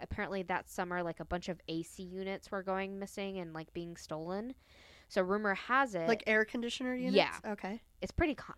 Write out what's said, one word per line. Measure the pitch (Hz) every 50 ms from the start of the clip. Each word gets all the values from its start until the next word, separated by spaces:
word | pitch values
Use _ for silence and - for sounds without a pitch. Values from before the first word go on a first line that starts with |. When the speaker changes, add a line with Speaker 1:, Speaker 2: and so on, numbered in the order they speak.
Speaker 1:
apparently | - - - - 208 151 196 196 180
that | 175 185 - - -
summer, | - - 185 175 180 180 175
like, | 170 160 -
a | 160
bunch | - 180 180 - -
of | 170 - - -
A | 165 160 170
C | - - - 190
units | 180 180 190 190 190 196 - - -
were | 214 196 185
going | 190 185 190 196 190 196 196
missing | 196 196 - 208 196 196 190 190
and, | 175 165 160
like, | 160 160 - -
being | 175 170 170 170
stolen. | - - - 156 156 160 175 185 202 226 254 262 - _ _ - - - - - - - _
So | - 202 185
rumor | 180 196 214 214 202 190
has | - - - 247 269 277 247 202
it | 175 165
Speaker 2:
Like | 226 226 - -
air | - 220 220 220
conditioner | - - 247 233 240 - - 254 254 254
units? | 254 247 254 -
Speaker 1:
Yeah. | 196 165 - - - -
Speaker 2:
Okay. | 220 208 - - 190 208 233 - _ _ - 180
Speaker 1:
It's | - -
pretty | - 330 311 269
co-, | - - - -